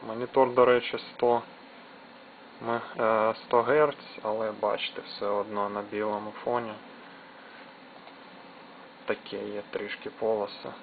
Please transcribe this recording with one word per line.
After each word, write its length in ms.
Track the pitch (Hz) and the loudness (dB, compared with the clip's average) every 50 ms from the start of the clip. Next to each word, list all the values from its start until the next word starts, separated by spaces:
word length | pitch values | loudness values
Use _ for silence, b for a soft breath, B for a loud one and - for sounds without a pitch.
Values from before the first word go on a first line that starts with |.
| - 110 | -8 -8
монітор, 460 | 110 113 123 123 - 135 131 127 123 | -6 -6 -6 0 6 6 6 6 8
до 120 | 127 123 | 6 8
речі, 320 | 123 123 123 120 - - 113 | 8 8 6 4 0 -6 -6
сто, 440 | - - - - - 120 120 117 117 - - - - - - - - - - - - - - - - - - - - - - - 117 117 | -8 -10 -4 2 4 4 4 4 2 -2 -16 -20 -20 -20 -20 -20 -20 -20 -20 -20 -20 -20 -20 -20 -20 -20 -20 -20 -20 -20 -16 -10 -4 -2
ми, 140 | 117 120 117 - - - | -2 -2 -4 -6 -4 0
е, 340 | 123 110 113 110 107 110 110 | 2 4 4 4 4 2 0
сто 260 | - - - - 120 | -2 -4 2 4 4
герц, 360 | 117 117 135 151 151 147 139 - - - - - - | 4 6 6 6 6 4 2 -4 -12 -16 -16 -8 -4
але 280 | 110 107 110 113 107 107 107 | -4 -2 -2 -2 -4 -4 0
бачите, 400 | 107 104 104 107 - - - - | 0 0 0 0 -4 -6 -8 -10
все 240 | - - - - 107 | -12 -12 -10 -6 -4
одно 440 | 101 104 104 101 107 107 104 101 104 | -2 0 -2 -2 -2 -2 -4 -2 -2
на 120 | 104 104 | -2 -6
білому 520 | 101 104 107 104 107 107 107 104 104 107 107 - - | -6 -6 -4 -4 -2 -2 -2 -4 -6 -8 -10 -8 -4
фоні. 300 | - 120 120 117 113 107 107 - - - - - B B B B B B B B B B B B B B - - - - - - - - - - - - - - - - - - - - - - - - - - | -2 -2 -2 -2 -4 -8 -12 -14 -18 -18 -18 -18 B B B B B B B B B B B B B B -20 -20 -20 -20 -20 -20 -20 -20 -20 -20 -20 -20 -20 -20 -20 -20 -20 -20 -20 -20 -20 -20 -20 -20 -18 -4
Таке 320 | - 107 - - - - 101 | -4 -4 -4 -4 -10 -8 -8
є 240 | 104 104 104 104 101 - | -6 -6 -6 -8 -8 -8
трішки 400 | - 92 101 104 - - - 107 | -8 -8 -6 -6 -10 -8 -10 -12
полосе. 600 | - - - 110 113 107 101 101 - - - - - - | -10 -4 0 0 2 2 0 -4 -6 -12 -12 -14 -14 -14